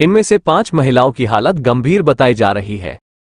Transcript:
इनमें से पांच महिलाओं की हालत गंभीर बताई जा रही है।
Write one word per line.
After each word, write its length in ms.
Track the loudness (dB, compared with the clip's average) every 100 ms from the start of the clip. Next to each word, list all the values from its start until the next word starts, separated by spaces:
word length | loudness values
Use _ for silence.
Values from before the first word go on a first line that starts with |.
इनमें 220 | 2 2
से 160 | 2 0
पांच 320 | 0 -2 0
महिलाओं 380 | 0 2 2 0
की 120 | 0
हालत 320 | -2 0 0 -2
गंभीर 440 | 0 0 0 0
बताई 320 | 0 2 0
जा 160 | 2 0
रही 240 | -2 -6 -10
है। 200 | -10 -14 _ _ _